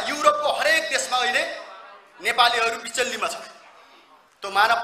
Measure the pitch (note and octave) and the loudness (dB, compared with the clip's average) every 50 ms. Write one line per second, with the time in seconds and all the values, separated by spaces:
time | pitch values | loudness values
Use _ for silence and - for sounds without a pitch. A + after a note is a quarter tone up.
0 | - B3 C#4+ D4 D4+ D4+ D4 D4 D4 C4+ - - B3+ D4 D#4+ D#4+ D#4 - C4+ C4 | 0 0 -2 2 4 4 4 4 2 0 0 0 2 2 2 2 0 0 -2 -2
1 | - - B3+ B3+ B3 A#3+ B3 C4+ D#4+ E4+ - - - - - - - - - - | -2 -2 -2 0 0 0 0 0 -2 -2 -6 -10 -12 -14 -16 -18 -20 -20 -20 -20
2 | - - - - F3 G#3+ A#3+ A#3 A#3+ A#3+ A#3+ A#3 A3+ A#3 A3+ A#3 - - - - | -20 -20 -16 -8 -4 -2 2 4 4 4 4 2 0 0 -2 -4 -8 -6 -4 -2
3 | B3 A#3+ A3+ G#3+ G3 E3 - - - - - - - - - - - - - - | -2 -2 -2 -4 -4 -4 -6 -6 -12 -16 -20 -20 -20 -20 -20 -20 -20 -20 -20 -20
4 | - _ - - _ _ _ _ - G3+ F#3+ G3 G#3 A3+ A#3 A#3 | -20 _ -20 -20 _ _ _ _ -10 -2 2 4 4 4 4 2